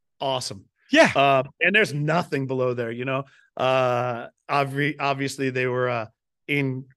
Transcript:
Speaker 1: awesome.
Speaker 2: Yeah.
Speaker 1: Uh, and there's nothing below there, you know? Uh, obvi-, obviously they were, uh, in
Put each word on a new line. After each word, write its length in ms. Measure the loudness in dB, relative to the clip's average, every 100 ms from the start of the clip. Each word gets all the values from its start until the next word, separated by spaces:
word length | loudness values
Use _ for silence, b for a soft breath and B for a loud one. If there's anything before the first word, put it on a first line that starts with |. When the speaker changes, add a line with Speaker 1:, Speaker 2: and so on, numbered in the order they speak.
| _ _
Speaker 1:
awesome. 440 | -4 -2 -4 -10 -16 _ _
Speaker 2:
Yeah. 200 | 6 6 6
Speaker 1:
Uh, 280 | 4 4 0 -2
and 160 | 2 4
there's 180 | 2
nothing 540 | 0 0 0 0 -4 -2
below 260 | -2 -2 -2
there, 160 | -6
you 120 | -6 -4
know? 200 | -6 -6 b b -4
Uh, 720 | 0 2 2 0 -2 -6 -10 -18 -2
obvi-, 460 | 0 0 -2 -2 -2
obviously 500 | -2 -2 -4 -4 -4
they 160 | -2 -2
were, 220 | 0 -2
uh, 160 | -2 -6 _ _ _ -4
in 340 | -2 -2 -4 -12